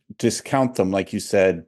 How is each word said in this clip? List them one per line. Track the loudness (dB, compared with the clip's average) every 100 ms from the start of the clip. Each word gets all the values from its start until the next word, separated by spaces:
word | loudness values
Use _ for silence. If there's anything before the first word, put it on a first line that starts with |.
| -20 -2
discount | -2 -2 -2 0 0
them, | 0 0
like | -2 -2
you | -6
said, | 0 2 2 2